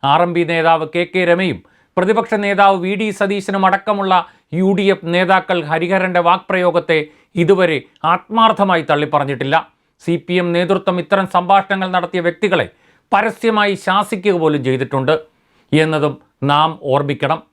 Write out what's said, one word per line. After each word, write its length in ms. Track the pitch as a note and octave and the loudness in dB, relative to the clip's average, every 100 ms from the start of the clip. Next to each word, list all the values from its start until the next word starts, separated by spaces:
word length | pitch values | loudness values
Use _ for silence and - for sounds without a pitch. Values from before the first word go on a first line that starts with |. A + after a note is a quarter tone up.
ആർ 180 | C#3+ D3+ | 2 2
എം 80 | F3 | 2
പി 80 | E3+ E3 | 0 -2
നേതാവ് 340 | E3 E3 E3 D#3 | 0 2 2 0
കെ 80 | F3 F3 | -4 -2
കെ 100 | F#3 F3 | -2 0
രമയും 300 | F3 F#3+ G#2+ - _ _ - | 2 0 -4 -10 _ _ -4
പ്രതിപക്ഷ 380 | F#3 G#3+ A3+ G#3+ | 0 0 0 -2
നേതാവ് 320 | G3+ G3 G3 F#3+ | -2 4 4 4
വി 80 | F3+ G3+ | -2 -4
ഡി 80 | G#3+ G3+ | -4 -2
സതീശനും 460 | G3+ G3+ F#3+ G3 F#3+ | -2 -2 -4 0 2
അടക്കമുള്ള 440 | G3 - G3+ F#3+ F3+ E3 _ _ D#3+ | 0 -2 -4 0 0 -2 _ _ 0
യു 100 | F#3+ G3 | 2 2
ഡി 60 | G3 | 2
എഫ് 160 | F#3+ E3 | 0 0
നേതാക്കൾ 440 | F3 F3+ F#3+ F#3 F3+ D3 | 0 2 0 0 -4 -2
ഹരിഹരൻ്റെ 500 | E3 E3+ F#3+ F#3 F3+ E3+ | -4 0 -2 0 0 2
വാക്പ്രയോഗത്തെ 720 | F#3 - F#3+ F3+ F3 E3+ D#3+ D3+ _ _ - | 0 0 0 0 0 0 -2 -2 _ _ -4
ഇതുവരെ 360 | E3 F#3+ F3 D3 - _ D#3 | 2 4 2 0 -8 _ -2
ആത്മാർത്ഥമായി 680 | F3 - A3 A3+ G#3+ G3 F3 D3 | -2 -2 0 2 2 0 0 0
തള്ളിപ്പറഞ്ഞിട്ടില്ല. 680 | D3 D3 D3+ C#3 C3+ C3+ D#3+ - _ _ _ | -2 0 -2 -2 -4 -2 -2 -2 _ _ _
സി 100 | - E3+ - | -4 -4 -2
പി 80 | F3+ | -2
എം 60 | F3 E3+ | 0 0
നേതൃത്വം 400 | F3 F#3 F#3+ F3+ | 0 0 0 -4
ഇത്തരം 240 | - G3 F#3+ F3+ | 0 -2 0 -2
സംഭാഷണങ്ങൾ 520 | F3 G3 F#3+ F#3+ F#3 F3+ | 2 2 2 -4 -2 -2
നടത്തിയ 240 | F3 G3 E3+ | -2 -2 -2
വ്യക്തികളെ 400 | E3+ G#3 F3 G2+ _ _ _ _ | -2 0 0 -2 _ _ _ _
പരസ്യമായി 600 | G3 A3 - A#3 G#3+ G#3 G3 - | 0 0 -2 -2 0 0 -2 -2
ശാസിക്കുക 500 | F#3+ G3+ G3+ G3 F3+ | -2 -2 -4 0 0
പോലും 200 | D#3+ D3 B2+ | 0 0 -2
ചെയ്തിട്ടുണ്ട് 460 | C3 B2+ C#3 C3 D#3 - _ _ _ _ | -2 -2 -4 0 -2 -2 _ _ _ _
എന്നതും 420 | D3+ D#3 D#3 D3 C3+ _ _ C#3 | 0 2 0 -2 -6 _ _ 0
നാം 180 | C#3+ D#3 D#3 C#3+ | 2 0 -2 -2
ഓർമ്മിക്കണം. 480 | C3+ C#3+ D3 C#3 - - | -2 0 -4 -4 -4 -8